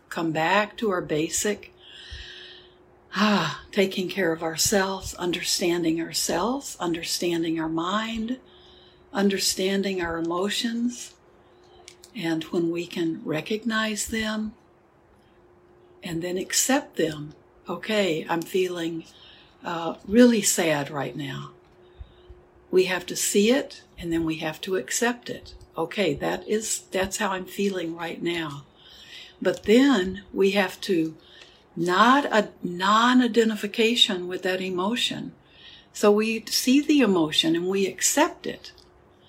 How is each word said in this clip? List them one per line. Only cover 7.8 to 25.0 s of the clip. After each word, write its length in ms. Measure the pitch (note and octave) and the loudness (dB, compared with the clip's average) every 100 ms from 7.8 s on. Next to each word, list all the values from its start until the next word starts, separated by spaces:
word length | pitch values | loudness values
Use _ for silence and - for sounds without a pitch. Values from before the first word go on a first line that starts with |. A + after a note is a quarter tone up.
| F3 G#3 A3+ A3+ A3+ C4 - - - - - _ - | -2 -2 -4 -6 -6 -8 -14 -20 -20 -20 -20 _ -8
understanding 880 | G3+ G3+ F#3+ - - F#3+ G3 G3 F#3 | 0 0 2 -2 0 0 0 -2 -2
our 160 | E3+ E3 | -4 -4
emotions. 960 | E3+ F3 G3+ - A#3+ A#3 A#3+ - - - _ _ _ _ _ - - - - | -2 -2 -2 -2 -4 -2 -4 -4 -16 -20 _ _ _ _ _ -20 -20 -20 -16
And 300 | A3+ E3 D#3+ | -6 -4 -4
when 260 | - F3+ E3 | -2 -2 0
we 140 | E3+ | -2
can 360 | E3+ F#3 E3 D#3+ | -6 -4 -2 -4
recognize 840 | - D#3 D#3 G#3+ A#3 A3 A3 G#3 - | -4 -4 -4 -4 -2 -2 -2 -4 -4
them 460 | A3 A3 A3 G#3+ - _ _ _ _ _ _ _ _ _ _ _ _ _ - | -4 -4 -4 -6 -10 _ _ _ _ _ _ _ _ _ _ _ _ _ -14
and 180 | F3 E3 | -8 -6
then 160 | F3+ F#3 | -4 -6
accept 600 | - - - C#4+ D4 - | -4 -2 2 0 0 -2
them, 360 | D#3 D3+ D3+ - _ _ - | -2 -2 -14 -16 _ _ -10
okay, 560 | E3+ - G#3+ F#3 D#3 - | -8 -2 0 0 0 -2
I'm 120 | E3+ | -4
feeling, 640 | D#3+ F#3 F3+ F3 E3 E3 - - - - - _ | -2 0 0 -2 -6 -6 -12 -20 -20 -20 -20 _
uh, 320 | F3 E3+ E3 - G3 | -8 -6 -6 -6 2
really 340 | A#3 B3 A3 | 8 8 8
sad 480 | - - E3 D3 C#3 | 2 2 2 0 -2
right 260 | D3 C3+ | -6 -6
now. 360 | D3+ C#3 C#3 C#3+ - _ _ - - - - - - _ _ - | -6 -8 -8 -12 -18 _ _ -20 -20 -20 -20 -20 -20 _ _ 0
We 140 | F#3 | 2
have 200 | F3+ F3+ | 4 0
to 100 | - | -4
see 360 | F3 - G3+ A3 | -4 2 4 4
it, 300 | C#4 - - - - | 4 0 -12 -20 -10
and 140 | E3+ | -2
then 140 | E3 | -2
we 120 | D#3+ D#3+ | 0 -4
have 220 | D#3+ - | -6 -8
to 140 | G3 | -4
accept 540 | F#3 - - | -4 -4 0